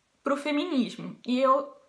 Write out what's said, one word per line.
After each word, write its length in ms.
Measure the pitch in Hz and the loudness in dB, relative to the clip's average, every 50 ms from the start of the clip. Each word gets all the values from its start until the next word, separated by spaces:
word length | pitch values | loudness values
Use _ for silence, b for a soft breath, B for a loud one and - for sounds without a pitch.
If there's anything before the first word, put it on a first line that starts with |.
| _ _ _ _ | _ _ _ _
pro 140 | - 269 277 | -4 -2 -2
feminismo. 840 | 277 - 302 285 294 339 370 311 254 214 180 - - 170 180 - - - | -2 -2 -2 -2 -2 -2 0 0 0 0 0 -4 -10 -12 -12 -12 -12 -6
E 120 | 233 247 254 | -2 0 2
eu, 340 | 269 262 269 285 285 - - - _ | 4 4 4 4 2 -4 -12 -20 _